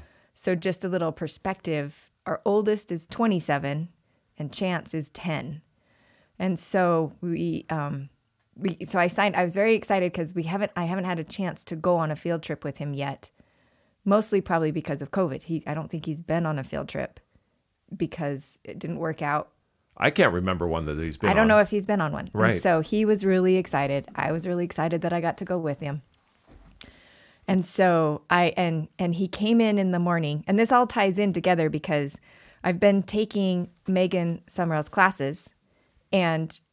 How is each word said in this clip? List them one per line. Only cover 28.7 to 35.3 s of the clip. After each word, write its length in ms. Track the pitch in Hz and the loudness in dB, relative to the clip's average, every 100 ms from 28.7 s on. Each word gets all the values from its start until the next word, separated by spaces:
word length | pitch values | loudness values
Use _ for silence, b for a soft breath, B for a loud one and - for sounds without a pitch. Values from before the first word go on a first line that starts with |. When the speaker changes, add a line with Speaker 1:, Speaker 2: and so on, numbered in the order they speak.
| 160 156 - | 0 -4 -4
Speaker 1:
and 160 | 175 | -2
he 140 | 170 180 | 0 -4
came 320 | - 214 233 | -2 2 4
in 180 | 220 202 | 4 2
in 120 | 190 | 2
the 80 | 175 | 2
morning, 460 | 175 170 147 151 - | 2 0 0 -2 0
and 120 | 202 | 2
this 120 | 226 | 4
all 140 | 247 240 | 4 4
ties 320 | 233 196 185 | 2 2 2
in 140 | 202 | 0
together 360 | 170 185 175 156 | 2 2 2 2
because 480 | 151 - 147 143 - b b b b | -2 -2 -2 -2 -8 b b b b
I've 160 | 185 175 | -2 4
been 240 | 202 196 | 4 4
taking 680 | 190 214 214 208 190 180 180 _ - | 2 -2 -2 0 0 0 -4 _ -2
Megan 540 | 185 185 180 170 165 - | 2 2 0 -2 -4 -6
Summerall's 420 | - 170 156 151 | -4 0 -2 0
classes, 600 | - 190 - 135 | 2 2 2 -4